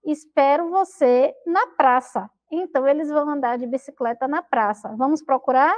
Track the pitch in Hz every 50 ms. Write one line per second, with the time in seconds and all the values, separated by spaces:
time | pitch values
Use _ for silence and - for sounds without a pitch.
0 | _ 311 302 302 - _ _ 311 277 277 285 311 349 339 349 381 381 370 - -
1 | 302 247 247 247 262 - - - _ 339 339 381 453 339 - - 277 262 247 254
2 | 262 - - 220 190 214 _ _ _ _ 311 330 370 359 - 269 262 277 285 302
3 | 311 294 294 302 294 294 294 294 262 233 247 247 254 240 247 262 - - - _
4 | 254 233 233 233 262 269 294 330 349 _ - 240 220 202 208 208 - - 214 220
5 | 262 277 311 302 - - 262 262 269 - 262 262 277 320 381